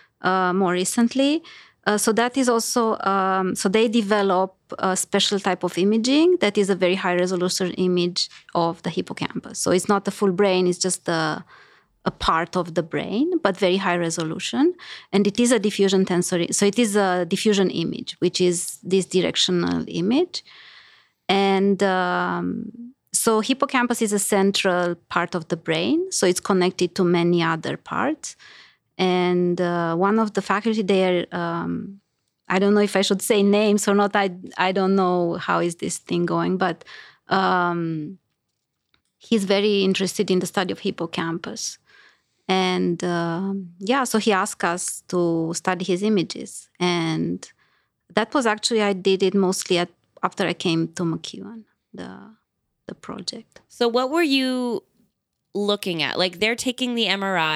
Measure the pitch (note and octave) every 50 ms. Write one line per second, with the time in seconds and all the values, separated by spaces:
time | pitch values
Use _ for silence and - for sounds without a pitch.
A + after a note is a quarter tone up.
0 | _ _ _ _ - F#3 F#3 F#3+ F#3 F3+ F3+ F#3+ G3 F3 F3 F3+ F#3 - - -
1 | A#3 A#3 - B3+ C4+ C#4+ D4 D#4+ E4 - - - - - _ _ _ G3+ G#3 G#3
2 | - A#3 A3 A3 A#3 B3 B3 C4+ C4 B3 A#3 A3+ A3+ - - B3 A#3 A3+ G#3+ -
3 | - G3 G3 G3 F#3+ F#3+ F#3+ F#3+ F#3 F#3 - - - G3+ F#3 A3 A3+ A#3+ G#3+ A#3+
4 | G#3 G3 G#3+ G#3 G3 G3 F#3 F3+ F#3+ F#3+ - _ _ _ - - - F#3+ F#3 F#3
5 | - - - G3+ F#3+ - G#3 G3 - G3 F3+ F3 - F3 - E3+ F#3 G3+ A3 A3+
6 | A3 B3 C4+ D4 E4 F4+ F4+ E4+ - G3+ G3+ G#3 G3+ F#3 G3 F3+ F#3 F3 F#3 F#3+
7 | - F#3 F3 F3 F3+ F3+ F#3+ F3 F3 F#3 - - F#3+ F3 - - F#3 F3+ F3+ F3+
8 | F3 F3 F3+ - - - - - - - _ F3 E3+ E3+ E3 - - F3+ E3 F#3
9 | F3+ - - - E3 - - - - - - - - - F3 F#3 F3+ - G#3 G3
10 | - G3+ G3 - G#3 G3 F3+ F3 G#3 G3 F#3 F#3 F#3 F3+ F3 - - F#3 F3+ -
11 | - - E3+ D#3+ D#3+ D#3 D#3 F3 - - - - - _ _ _ _ _ _ _
12 | _ F3+ - - - - E3+ D#3+ E3+ E3+ - F#3 E3+ E3+ D#3+ F3+ D#3+ E3 - C#3+
13 | - - F#3+ A3+ D4 F4 F#4 D#4+ - G3 F#3 - G3+ F3+ F3+ G3 F#3+ F#3+ F3 F3
14 | E3+ E3 D#3+ F3 E3 D#3 E3 F#3 - - - A#3+ C#4+ F4 F4+ - - - - -
15 | - _ - G3+ G3+ G3+ G3+ - A#3+ A#3 B3+ A#3 F#3+ G#3+ - - G3 F#3+ G3 F#3+
16 | F#3+ - F#3 F3 F3 - F#3+ E3+ E3+ - - - G#3 G3+ G3 - A#3+ G#3 G3+ G#3
17 | G3 F#3 F3+ F3+ F3+ E3+ G3 F#3+ - G#3+ G#3 G3 F#3+ - - - E3+ - - -
18 | - - - - - F3+ - - F#3 F3+ F3 E3+ - - - - - F3+ F3+ F#3+
19 | F3 - - F#3 F3 E3 - - - - F3+ F3 E3+ F3 F3 E3+ D#3+ - - E3+
20 | E3+ G3+ A#3+ D4 F4+ F4+ - - - - - - - - - - - - _ _
21 | _ _ _ _ _ - F#3+ G3 G3 G3 G3 F#3+ G3 G3+ G3 F#3 G3+ G3 F#3 F#3
22 | F3+ F3+ F3+ F3+ F3+ F3+ F3+ F3 F3 - F#3+ - - - A3+ A3+ A#3+ B3 - _
23 | _ _ - - - A#3 A3 G#3+ G#3+ - C4 C4 C#4 C#4 - B3+ A#3+ A#3+ A#3+ -
24 | A#3 G#3 G#3 G3+ - - G#3+ G3 F#3+ G3 G3 - - F#3+ F3 F3+ F3 F3 F3 E3+
25 | _ _ - F#3 F3 F3 - F3 D#3+ - E3+ E3 - - D#3+ D#3+ F3 G#3+ C#4+ E4
26 | F#4 F#4+ - - G#3 F3+ F3+ - - - G3+ F#3 F3+ F#3 F#3+ - F3+ F3 - -
27 | F#3+ F3 F3 E3+ E3+ F3 F3 F3 E3 E3 E3 D#3+ D#3+ C3+ C#3 - - - - -
28 | G#3+ C4+ D#4 - - - - _ - - - - - - _ _ _ _ _ -
29 | F#3 F#3 F3+ F3+ F3+ F3+ F3+ F3 F3+ F3+ F3 F3 F3+ F3 F3 F3 E3+ E3 E3 E3+
30 | F#3+ G3 G#3+ A3+ A3+ G#3 - G3 - - G3 G3+ G#3 A3+ A3 A3 G3+ F#3 G3+ F#3+
31 | F#3+ F#3 F3+ F3 - - - F3+ E3+ E3+ E3+ E3+ F3 E3+ F3 E3+ F3 F#3+ G3 G3
32 | _ _ _ _ _ _ _ _ _ - F3+ F#3+ G3+ G3+ G#3 G#3 G#3 G3 - F#3+
33 | G3 - G3+ F#3+ - - A#3 G#3 G3+ G3+ G3+ G#3 G#3+ G#3+ G3+ G#3 - G#3+ G3+ G3+
34 | G3+ G3+ G3+ G#3 G3 F#3+ F3 F#3 F#3 - - - F3+ F#3 F#3+ G3 F#3+ F#3+ G3 G3
35 | F#3 F3+ F3+ F3+ F3 E3+ E3 F3+ - - F3 E3+ E3+ F3 E3+ - - F3+ - -
36 | - - F3+ E3+ F3 E3+ E3+ E3+ E3+ F3 F#3 F#3 G3 F3+ E3 - - - - -
37 | - - - _ _ - F#3 F#3+ F#3+ F#3 F#3 F3+ F3 F3 F3 E3+ E3+ E3 D#3+ D#3
38 | D3+ E3 F#3+ F3+ _ _ _ _ _ _ _ _ _ _ _ _ _ _ _ _
39 | _ _ _ _ - - A#3 A3 G3 F#3 G3+ G3 G3+ G#3+ G#3 G3 F#3+ F#3+ F#3+ -
40 | F#3+ F#3 - - G3+ F3+ F#3+ F#3 F#3 D#3+ - G#3 F#3 F#3 F#3+ - - G3+ - -
41 | E3+ E3+ - - E3+ E3 E3 D#3+ - - G#3+ A3+ - - - - _ _ - -
42 | - _ _ _ _ _ _ _ _ - F#3+ F#3+ F#3 F#3 F#3 F3+ F#3 F3+ E3+ E3
43 | - F3+ F3 E3+ E3+ E3+ E3 F3 F#3+ G3 G3 G3 F#3 F3 F3 F3+ F#3+ F#3+ C4 C#4
44 | B3+ - - A3 G#3 A3+ G3+ F#3 F#3+ - - - - F3 E3+ F3+ - - - -
45 | - _ - F3+ F3 E3+ E3 E3 E3 E3 F3 - - F#3+ F#3 F3 F#3 F#3 F3+ F3+
46 | G3+ G#3+ A3 F#3+ D#3+ - - - - - - - - _ _ _ F3+ F3+ F3 E3+
47 | E3 D#3+ D#3+ D#3+ E3+ E3 F3 F3+ - - _ _ _ _ _ _ _ _ _ _
48 | _ _ - G#3+ A3 A3+ - D4 B3 A3+ G#3+ G#3+ - - A#3+ A3 G#3 G3+ G3+ F#3
49 | F#3 G3 F#3+ F#3 G3 F#3+ F3+ G3+ F#3+ F3+ F#3 - - - F#3 E3+ F3 - _ _
50 | _ _ _ - - E3+ - - G3 E3 F3 - - F#3 E3 E3 E3 E3 E3 -
51 | F3+ E3 D#3+ E3 D#3+ - - F#3+ G3 G3+ A#3 A3+ G#3+ _ _ _ _ _ - F#3+
52 | F3+ F#3 F#3 F#3+ G3 G#3+ A3 _ _ _ _ _ _ _ _ _ _ - - -
53 | - - - - F3+ - - A3+ - _ _ - _ _ - - A#3+ A#3 A3+ B3
54 | C4 C4 D4 E4+ F4 D4 C4+ C4+ C4 B3+ B3+ B3+ B3 A#3+ A3+ - - _ _ _
55 | _ _ _ _ _ _ _ _ _ _ _ G3+ G#3 G3+ G3+ G3+ - G3 E3+ D#3+
56 | C#3+ C3+ - - F3+ F#3 F3 E3+ G#3 A3 A#3+ A3+ - C4 A#3+ - B3+ B3 A#3+ A#3
57 | A3+ F3+ F#3+ G3 G3 G3 F#3+ E3+ D#3+ D#3 D#3